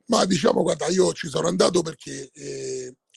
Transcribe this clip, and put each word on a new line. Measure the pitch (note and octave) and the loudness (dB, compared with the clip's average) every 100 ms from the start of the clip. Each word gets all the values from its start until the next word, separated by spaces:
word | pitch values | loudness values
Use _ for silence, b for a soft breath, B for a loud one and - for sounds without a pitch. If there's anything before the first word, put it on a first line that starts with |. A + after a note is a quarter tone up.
| - | 0
Ma | A3+ | 2
diciamo, | F#3 F3+ G#3 F#3+ | 4 2 2 2
guarda, | F3 D#3 D3+ | 2 0 0
io | F#3 E3+ | 2 2
ci | E3 E3+ | 0 -6
sono | D#3+ E3 | -4 -2
andato | F3+ - F3 | 2 2 2
perché, | D#3+ D3+ - C#3 C3+ | -2 -6 -12 -12 -14
eh, | - C#3+ C#3 C3 C3 B2+ B2+ _ | -14 -12 -8 -8 -8 -10 -16 _